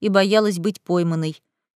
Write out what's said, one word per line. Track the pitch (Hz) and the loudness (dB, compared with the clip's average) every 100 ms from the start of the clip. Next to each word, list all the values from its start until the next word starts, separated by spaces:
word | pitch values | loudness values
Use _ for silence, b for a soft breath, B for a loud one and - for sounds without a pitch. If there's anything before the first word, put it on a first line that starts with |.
и | 208 | -2
боялась | 196 196 214 214 175 | 2 2 2 2 -2
быть | 175 190 | -4 -6
пойманной. | - 175 170 160 160 156 _ _ _ | -4 -2 0 -2 -4 -8 _ _ _